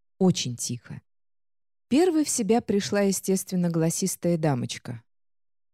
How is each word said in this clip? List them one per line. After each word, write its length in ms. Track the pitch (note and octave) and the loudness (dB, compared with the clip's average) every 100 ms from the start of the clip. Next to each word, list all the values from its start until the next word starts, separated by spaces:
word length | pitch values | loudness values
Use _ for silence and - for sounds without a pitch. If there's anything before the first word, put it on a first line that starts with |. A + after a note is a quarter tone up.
| _ - | _ 0
Очень 380 | F#3 E3+ C3 A#2 | 2 2 -2 -8
тихо. 460 | - B2 - C3+ - _ _ _ _ _ _ _ _ | -8 -10 -12 -16 -18 _ _ _ _ _ _ _ _
Первой 360 | C4+ F#4 D#4 | 2 4 2
в 40 | D4 | 0
себя 320 | - G3+ A#3 | 0 2 2
пришла, 400 | - G3+ - G3+ | 2 0 0 0
естественно, 680 | G3+ F#3 - F#3+ - F#3 F3 | 0 0 0 -2 -2 -2 0
голосистая 680 | E3 D#3+ - F#3+ - F3 E3+ | 2 0 0 -4 -2 -2 0
дамочка. 640 | D#3 B2+ B2 - - A#2 - _ _ _ _ _ _ | 2 0 -2 -8 -12 -14 -16 _ _ _ _ _ _